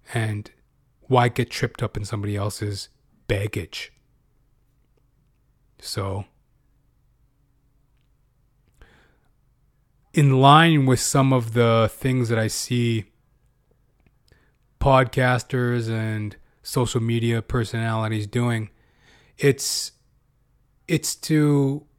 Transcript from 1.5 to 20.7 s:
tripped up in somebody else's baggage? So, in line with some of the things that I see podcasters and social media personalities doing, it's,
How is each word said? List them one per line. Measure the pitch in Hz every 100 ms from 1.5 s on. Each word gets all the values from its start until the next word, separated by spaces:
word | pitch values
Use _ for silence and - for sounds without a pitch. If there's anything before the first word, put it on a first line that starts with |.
tripped | - 123 -
up | 113 -
in | 101
somebody | 104 101 101
else's | 101 - 104 98 - _ _ _ -
baggage? | 101 104 - 85 - - _ _ _ _ _ _ _ _ _ _ _ _ _ _ _ _ _ _ _
So, | - - 98 98 98 _ _ _ _ _ _ _ _ _ _ _ _ _ _ _ _ _ _ _ _ _ _ _ _ _ - _ _ _ _ _ _ _ _ _ _ _ _
in | - 143 131
line | 139 151 165 156 131
with | 127
some | - 143 131
of | 131 113
the | 117 117 113 110
things | - 131 127 113
that | 117
I | 107
see | - - 123 117 113 - _ _ _ _ _ _ _ _ _ _ _ _ _ _ _ _ _
podcasters | 139 131 127 - 127 123 - 131 123 120 113
and | 113 110 107 107 - _ _
social | - 143 117 123
media | 113 117 117 117
personalities | - 127 110 117 113 110 110 110 104
doing, | 120 120 117 110 _ _ _ _ _ _ -
it's, | 143 - - - - _ _ _ _ _ _ _ _